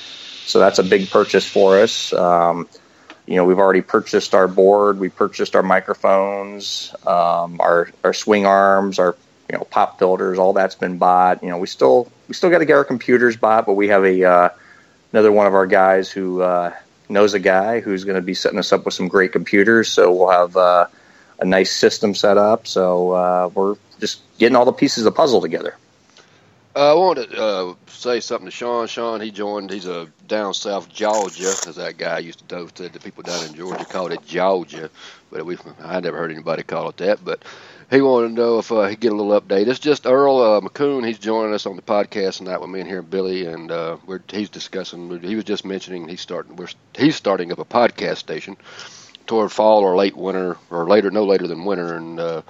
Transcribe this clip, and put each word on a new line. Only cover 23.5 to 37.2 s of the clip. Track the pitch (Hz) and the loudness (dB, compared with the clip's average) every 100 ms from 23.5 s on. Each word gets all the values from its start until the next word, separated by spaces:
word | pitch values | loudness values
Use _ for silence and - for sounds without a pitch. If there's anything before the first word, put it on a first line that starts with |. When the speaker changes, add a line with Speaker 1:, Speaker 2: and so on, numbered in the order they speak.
Speaker 1:
we're | 98 98 104 _ - | -2 -4 -4 _ -10
just | 107 - _ - | -10 -10 _ 0
getting | 113 123 | 2 4
all | 123 | 2
the | |
pieces | - 143 - 107 | 2 0 0 0
of | |
the | - | 2
puzzle | 156 107 | 2 2
together. | 85 85 82 - _ _ _ _ _ _ _ _ _ 135 | 0 -6 -8 -12 _ _ _ _ _ _ _ _ _ 2
Speaker 2:
Uh, | 143 | 4
I | |
wanted | 156 185 139 107 | 4 4 0 -4
to, | 107 | -4
uh, | 107 95 90 87 _ | -2 -2 -6 -10 _
say | - 123 117 | -8 -4 -4
something | - 117 113 | -4 -8 -10
to | |
Sean. | - 120 120 113 | -10 -6 -4 -6
Sean, | - 117 110 | -6 -6 -6
he | 107 | -8
joined. | 101 104 104 98 | -8 -8 -8 -8
He's | 101 90 | -10 -10
a | 85 82 _ 95 | -10 -12 _ -6
down | 107 101 | -4 -4
south | 90 104 98 87 | -6 -6 -8 -10
Georgia, | - 107 110 95 90 92 95 87 | -6 -2 -2 -4 -6 -6 -4 -8
as | 76 | -10
that | 85 85 | -12 -10
guy | 85 82 | -8 -8
used | 85 - | -10 -16
to | - | -16
do, | 90 82 | -14 -14
said | - 90 | -16 -18
the | 85 | -16
people | 98 - | -20 -16
down | 85 87 80 | -12 -10 -10
in | |
Georgia | 78 92 87 - | -12 -12 -12 -10
called | 95 87 | -8 -8
it | 82 - | -10 -8
Georgia, | 87 92 92 82 80 78 - - - _ | -4 0 -2 -4 -14 -16 -18 -20 -20 _
but | 76 80 | -14 -12
we, | 87 82 76 | -14 -16 -20
I | 78 92 | -10 -6
never | 85 76 | -6 -6
heard | 85 | -8
anybody | 78 80 78 | -8 -8 -8
call | - 82 82 | -6 -8 -8
it | - | -4
that. | 90 104 | -2 -2